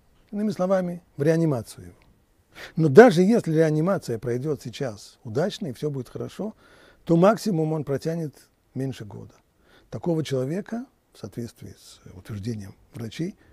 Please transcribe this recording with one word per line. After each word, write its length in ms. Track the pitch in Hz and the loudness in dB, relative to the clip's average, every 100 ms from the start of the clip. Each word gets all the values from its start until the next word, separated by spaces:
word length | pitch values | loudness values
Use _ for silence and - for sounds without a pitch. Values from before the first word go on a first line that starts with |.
| _ _ _ | _ _ _
иными 200 | 208 214 | -4 -4
словами, 520 | 175 185 190 175 175 - - | -2 0 0 0 -8 -12 -2
в 60 | |
реанимацию 640 | 147 160 165 123 104 - 90 | 2 2 2 0 -4 -14 -20
его. 100 | - _ _ _ _ _ - - - | -20 _ _ _ _ _ -20 -8 0
Но 120 | 160 | 6
даже 340 | 135 247 165 | 10 10 8
если 320 | 185 233 - | 4 2 2
реанимация 640 | 156 160 151 170 180 - 113 | 2 2 2 0 -2 -4 -6
пройдёт 420 | 117 123 151 135 | -4 -4 -4 -6
сейчас 580 | 123 - 135 101 - _ | -8 -8 -8 -10 -18 _
удачно 440 | - 110 190 - 165 | -8 -4 -4 -4 -10
и 40 | |
всё 180 | 120 151 | -6 -6
будет 180 | 139 120 | -6 -10
хорошо, 460 | - 120 - 214 - - - - _ | -10 -10 -10 -10 -12 -20 -20 -20 _
то 120 | - 165 | 2 6
максимум 560 | 190 233 - 160 156 | 6 4 0 -2 -2
он 120 | 156 | -4
протянет 500 | 139 135 160 170 156 - _ _ _ | -4 -4 -4 -6 -8 -12 _ _ _
меньше 300 | 127 135 120 | -8 -8 -8
года. 300 | 107 110 104 - _ _ _ _ _ | -14 -16 -18 -20 _ _ _ _ _
Такого 360 | 117 175 160 | -8 -4 -2
человека, 640 | 143 135 131 175 - 233 262 _ _ | -2 -2 -2 -6 -6 -8 -10 _ _
в 40 | - | -18
соответствии 560 | 110 - 117 - 98 - | -14 -10 -12 -12 -20 -20
с 220 | - - - | -20 -20 -20
утверждением 600 | 92 - 104 104 107 98 - _ | -18 -12 -10 -8 -8 -10 -18 _
врачей, 420 | 113 110 - 170 - _ | -14 -12 -8 -8 -10 _